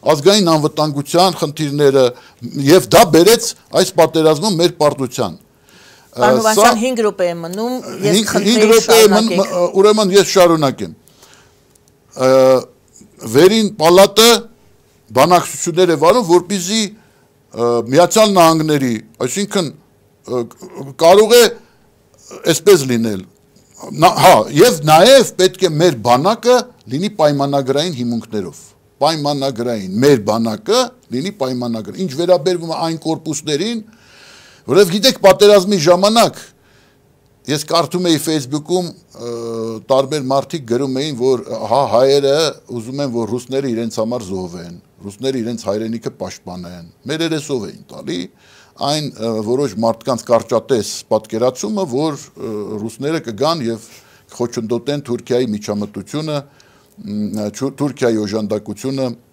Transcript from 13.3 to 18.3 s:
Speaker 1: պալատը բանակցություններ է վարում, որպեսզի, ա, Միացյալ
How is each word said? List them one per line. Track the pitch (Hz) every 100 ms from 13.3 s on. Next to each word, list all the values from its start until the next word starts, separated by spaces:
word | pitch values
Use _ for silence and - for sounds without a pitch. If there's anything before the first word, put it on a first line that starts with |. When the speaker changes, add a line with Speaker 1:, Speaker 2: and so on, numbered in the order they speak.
| 117 180 226 208
Speaker 1:
պալատը | - 156 180 196 202 233 220 - _ _ _ _ _ _
բանակցություններ | 113 151 175 165 - - 170 185
է | 151
վարում, | 160 233 180
որպեսզի, | 175 175 196 170 226
ա, | 208 - _ _ _ _ _ - 120 120
Միացյալ | 113 139 175 - 160